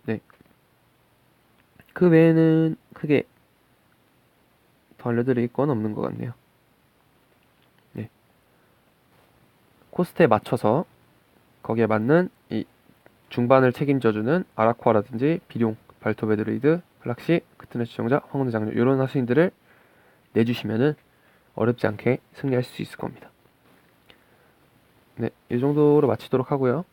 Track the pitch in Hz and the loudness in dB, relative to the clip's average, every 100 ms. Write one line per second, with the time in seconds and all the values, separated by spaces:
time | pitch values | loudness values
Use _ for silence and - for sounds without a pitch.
0 | - 107 _ _ _ _ _ _ _ _ | -6 -8 _ _ _ _ _ _ _ _
1 | _ _ _ _ _ _ _ _ _ - | _ _ _ _ _ _ _ _ _ 0
2 | 180 160 165 160 160 160 160 - _ - | 4 6 6 6 4 4 0 -4 _ -10
3 | 151 139 - _ _ _ _ _ _ _ | 0 0 0 _ _ _ _ _ _ _
4 | _ _ _ _ _ _ _ _ _ _ | _ _ _ _ _ _ _ _ _ _
5 | 120 117 123 123 120 - 143 117 107 107 | -4 -2 0 -2 -2 -2 -2 -2 -4 -6
6 | - 113 120 - _ _ _ _ _ _ | -8 -8 -12 -12 _ _ _ _ _ _
7 | _ _ _ _ _ _ _ _ _ - | _ _ _ _ _ _ _ _ _ -14
8 | 107 _ _ _ _ _ _ _ _ _ | -14 _ _ _ _ _ _ _ _ _
9 | _ _ _ _ _ _ _ _ _ - | _ _ _ _ _ _ _ _ _ -6
10 | 180 - 156 107 - 123 107 131 - _ | -6 0 2 2 0 -2 0 0 -2 _
11 | _ _ _ _ _ _ - 113 110 107 | _ _ _ _ _ _ -6 -2 0 0
12 | 113 165 180 _ _ 110 - _ _ _ | 2 2 0 _ _ -8 -8 _ _ _
13 | _ _ _ - 120 131 131 120 143 139 | _ _ _ -4 4 4 4 0 -2 0
14 | 113 107 110 175 - - 110 117 123 107 | 0 0 -2 -2 -4 0 0 2 0 0
15 | 104 117 143 165 _ 117 113 110 _ _ | -2 -4 -4 -4 _ -4 -4 -4 _ _
16 | 110 107 107 107 110 110 139 170 _ _ | -6 -4 -2 -2 -2 -2 0 -2 _ _
17 | 120 120 - 165 _ _ - 123 117 - | -10 -8 -2 -2 _ _ -12 -8 -8 -6
18 | 117 143 - 143 131 113 107 113 123 135 | -2 -2 -2 -4 -2 -2 -4 0 2 2
19 | 131 143 120 127 185 _ _ _ _ _ | 0 -2 0 2 0 _ _ _ _ _
20 | _ _ _ 107 117 117 107 113 143 151 | _ _ _ -2 0 -2 -4 0 0 -2
21 | _ _ _ _ _ - 113 120 107 104 | _ _ _ _ _ -4 -2 0 -4 -2
22 | 120 131 _ - 139 127 123 - - - | -4 -4 _ -10 -4 -4 -4 -10 -12 -10
23 | - 123 - _ _ _ _ _ _ _ | -14 -14 -20 _ _ _ _ _ _ _
24 | _ - _ _ _ _ _ _ _ _ | _ -20 _ _ _ _ _ _ _ _
25 | _ - 117 _ _ 120 139 147 147 147 | _ -8 -8 _ _ -2 0 2 4 4
26 | 139 107 - 127 131 143 127 135 180 | 2 -2 -2 -4 -2 -2 -2 -2 -6